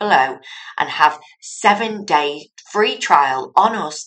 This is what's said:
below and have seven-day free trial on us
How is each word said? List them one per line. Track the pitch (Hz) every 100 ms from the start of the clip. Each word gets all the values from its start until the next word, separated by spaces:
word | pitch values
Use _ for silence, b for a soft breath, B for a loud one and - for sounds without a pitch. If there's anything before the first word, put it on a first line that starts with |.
below | 208 160 131 - B B B B
and | -
have | - 151 - B B
seven-day | - - 214 208 226 214 196 151 147 151 - _ -
free | 208 220 -
trial | - 160 139 131 131
on | - 214 226
us | 156 -